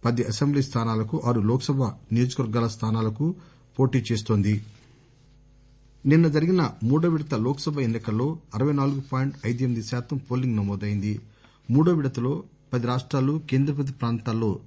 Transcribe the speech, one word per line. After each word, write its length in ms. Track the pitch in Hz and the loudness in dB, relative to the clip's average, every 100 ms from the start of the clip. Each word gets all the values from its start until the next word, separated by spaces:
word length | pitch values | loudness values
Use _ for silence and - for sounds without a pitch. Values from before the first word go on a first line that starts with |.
పది 200 | 120 120 | 0 0
అసెంబ్లీ 380 | 113 107 143 143 | -2 0 0 2
స్థానాలకు, 600 | 135 120 113 113 107 156 120 | 0 0 0 0 -2 -2 0
ఆరు 160 | 120 | 2
లోక్సభ 380 | 104 127 - 139 123 - - | 2 0 0 0 0 -4 -2
నియోజకవర్గాల 560 | 113 123 - 117 113 113 | 0 0 0 -2 0 -2
స్థానాలకు 600 | 107 110 110 110 107 156 185 - - _ - | -2 -2 0 0 0 -2 -2 -12 -20 _ -2
పోటీ 220 | 135 131 | 0 0
చేస్తోంది. 540 | 104 113 110 107 101 107 - - - - _ _ - - _ - - - - - 139 | 0 -4 2 2 2 0 -4 -20 -20 -20 _ _ -20 -20 _ -20 -20 -20 -20 -4 4
నిన్న 220 | 156 165 | 6 6
జరిగిన 340 | 147 165 185 147 - | 4 2 2 2 -2
మూడో 260 | 110 143 170 | 0 2 2
విడత 240 | 160 151 | 0 -2
లోక్సభ 460 | 120 117 139 - 147 | -2 -2 -2 -4 -2
ఎన్నికల్లో 460 | 123 113 104 110 135 160 - | -2 -2 -2 -2 -2 -4 -10
అరవై 200 | 107 139 | -2 0
నాలుగు 280 | 143 139 139 | 2 0 -2
పాయింట్ 340 | 135 131 135 139 113 | -4 -2 -2 -2 -4
ఐదు 180 | 120 | -2
ఎనిమిది 200 | 127 117 107 | 0 -2 -4
శాతం 300 | 123 123 143 | -6 -4 -8
పోలింగ్ 400 | - 123 127 107 | -4 -2 0 0
నమోదైంది. 560 | 101 101 104 104 104 107 - _ - _ - | 0 -2 -2 -2 -2 -4 -10 _ -20 _ 0
మూడో 240 | 127 160 | 4 4
విడతలో 380 | 170 135 123 120 160 - _ _ | 2 0 -2 -4 -4 -8 _ _
పది 200 | 127 117 | -4 -2
రాష్ట్రాలు, 540 | 123 - 139 131 156 151 | -2 -2 0 0 -2 0
కేంద్రపాలిత 460 | 131 139 143 135 | 0 2 0 -4
ప్రాంతాల్లో 580 | 131 117 117 107 113 110 90 | -4 -2 -2 -2 0 0 -2